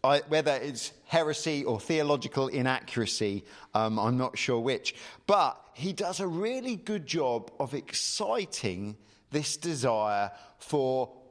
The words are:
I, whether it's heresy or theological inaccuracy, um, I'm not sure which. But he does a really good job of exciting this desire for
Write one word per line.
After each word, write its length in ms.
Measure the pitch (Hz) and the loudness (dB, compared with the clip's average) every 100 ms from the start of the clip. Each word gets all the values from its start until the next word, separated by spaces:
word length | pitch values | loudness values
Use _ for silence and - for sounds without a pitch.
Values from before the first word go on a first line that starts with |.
I, 180 | 135 143 147 | 4 4 4
whether 260 | 156 151 135 | 2 2 0
it's 360 | 135 120 - - - | -2 -6 -10 -12 0
heresy 560 | 165 156 147 165 147 | 2 2 0 -2 0
or 160 | 139 110 | 0 -2
theological 680 | - 160 147 147 - - 135 | 2 2 4 2 2 0 0
inaccuracy, 920 | - 127 131 - - 107 - 107 98 - - - | 2 2 0 -2 -2 0 0 0 0 -6 -20 -4
um, 240 | 107 110 107 | 0 2 2
I'm 200 | 110 123 | 2 2
not 200 | 127 - | 2 2
sure 220 | - 120 | 0 0
which. 340 | 117 120 - - - - - | 2 -2 -4 -8 -16 -12 2
But 340 | 202 147 - - | 4 4 0 -16
he 200 | - 170 | -8 -6
does 260 | 180 196 180 | -4 -4 -2
a 80 | 190 | -4
really 480 | 165 214 262 254 214 | -2 -2 -2 -4 -6
good 320 | - 208 147 | -4 -4 -2
job 420 | 165 135 120 - - | 0 2 0 -4 -6
of 140 | 135 | -4
exciting 1200 | 139 - - - - 214 233 196 - 104 90 101 104 - - _ | -4 -6 -4 -2 -2 0 -2 -2 -4 -4 -2 -6 -10 -18 -20 _
this 260 | 151 147 - | -4 -2 -4
desire 760 | 170 151 127 113 107 104 101 - - _ | -4 0 2 2 2 0 -2 -6 -20 _
for 540 | - 151 131 131 120 - - | -2 0 2 0 -2 -8 -20